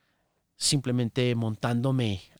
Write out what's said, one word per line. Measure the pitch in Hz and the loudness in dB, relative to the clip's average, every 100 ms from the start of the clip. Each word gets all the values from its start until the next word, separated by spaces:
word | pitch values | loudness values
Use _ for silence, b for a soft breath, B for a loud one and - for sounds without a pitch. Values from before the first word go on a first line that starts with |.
| _ _ _ _ _ - | _ _ _ _ _ -4
simplemente | - 143 127 123 113 131 123 117 | 0 0 0 0 0 0 0 2
montándome | 113 107 120 120 135 131 113 92 - | -2 -2 -2 0 0 0 0 -2 -8